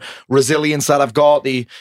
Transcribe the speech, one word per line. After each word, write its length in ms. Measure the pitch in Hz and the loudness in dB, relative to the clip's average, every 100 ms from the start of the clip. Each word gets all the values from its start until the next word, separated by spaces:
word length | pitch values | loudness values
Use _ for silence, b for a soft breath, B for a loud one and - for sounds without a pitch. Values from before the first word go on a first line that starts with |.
| B B B | B B B
resilience 580 | 131 123 151 151 147 139 | 0 2 0 -2 -2 0
that 140 | 143 | 0
I've 120 | 139 | 0
got, 300 | 127 147 147 | 2 2 2
the, 240 | 135 127 117 B | 0 -6 -8 B